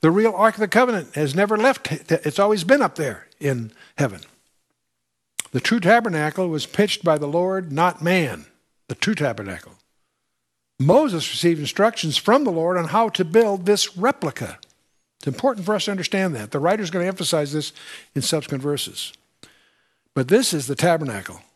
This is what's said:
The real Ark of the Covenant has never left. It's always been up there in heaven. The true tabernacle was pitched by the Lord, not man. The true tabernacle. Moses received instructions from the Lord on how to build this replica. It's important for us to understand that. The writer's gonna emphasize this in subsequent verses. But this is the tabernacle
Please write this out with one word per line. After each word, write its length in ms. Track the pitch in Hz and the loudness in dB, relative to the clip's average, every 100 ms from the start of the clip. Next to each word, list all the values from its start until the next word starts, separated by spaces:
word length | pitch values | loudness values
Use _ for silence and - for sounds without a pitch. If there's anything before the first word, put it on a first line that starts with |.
The 100 | 156 | 4
real 220 | 180 220 | 4 2
Ark 200 | 185 220 | 4 2
of 60 | 214 | 2
the 80 | 208 | 0
Covenant 460 | 208 254 220 143 | 2 2 0 -4
has 200 | - 151 | -4 -2
never 240 | 147 202 214 | 0 0 2
left. 520 | 240 262 - 156 - | 2 0 -4 -8 -2
It's 280 | 160 151 143 | -2 0 0
always 260 | 202 214 | 2 2
been 160 | 165 285 | 4 4
up 140 | 208 | 4
there 340 | - 147 104 - _ | -2 -6 -6 -16 _
in 320 | 143 131 113 - - - | -4 -2 -6 -14 -20 -2
heaven. 220 | 135 92 - _ _ _ _ _ _ _ _ _ _ _ - | -2 -2 -20 _ _ _ _ _ _ _ _ _ _ _ -6
The 60 | 131 | -4
true 180 | - 233 | 0 0
tabernacle 720 | 175 233 226 165 151 151 180 | 4 4 4 -2 -2 -2 -2
was 180 | 156 - | -2 -6
pitched 380 | - 208 - | 0 0 0
by 120 | 170 151 | 2 2
the 120 | 143 | 2
Lord, 420 | 160 185 190 175 | -2 -2 -2 -6
not 320 | 139 180 175 | 0 0 2
man. 440 | 160 185 151 113 110 _ _ _ _ | 0 0 0 -6 -16 _ _ _ _
The 80 | 131 | -6
true 180 | - | -4
tabernacle. 600 | 214 147 110 98 90 - _ _ _ _ _ _ _ _ _ _ _ | -2 -2 -4 -10 -12 -14 _ _ _ _ _ _ _ _ _ _ _
Moses 500 | 135 214 302 175 139 | 4 6 4 -2 -6
received 300 | - 170 165 | 0 0 0
instructions 560 | 143 - 208 220 165 135 | -4 0 0 2 -4 -2
from 260 | - 247 | 2 2
the 80 | 277 | 2
Lord 260 | 165 165 180 | 0 0 -2
on 120 | 165 | 0
how 200 | 214 226 | 0 0
to 140 | - | 0
build 400 | 170 190 226 196 | 2 4 4 0
this 320 | 175 208 - 180 | 0 0 0 -2
replica. 640 | 220 285 160 - 110 - - _ _ _ _ _ | -2 -2 -4 -6 -12 -14 -20 _ _ _ _ _
It's 80 | - | -8
important 360 | 131 269 233 | -2 -2 -2
for 120 | 180 208 | -2 -2
us 80 | |
to 80 | - | -2
understand 420 | 196 165 196 190 | -4 -4 -2 -2
that. 160 | 135 107 | -4 -6
The 80 | 147 | -2
writer's 320 | 156 214 190 | 0 0 -2
gonna 140 | 180 | -2
emphasize 480 | 180 185 160 165 143 | -4 -4 -2 -2 -2
this 200 | 151 147 - - - - - | -4 -6 -12 -20 -20 -10 -6
in 60 | |
subsequent 420 | 127 160 139 139 | -2 -4 -4 -6
verses. 480 | 139 147 - - - - _ _ - _ _ _ _ _ _ | -4 -4 -6 -10 -14 -16 _ _ -20 _ _ _ _ _ _
But 140 | - 127 | -4 2
this 260 | 202 262 | 2 2
is 140 | 160 123 | -2 -4
the 80 | |
tabernacle 680 | 139 170 165 147 104 95 - _ | 0 2 2 0 -8 -10 -16 _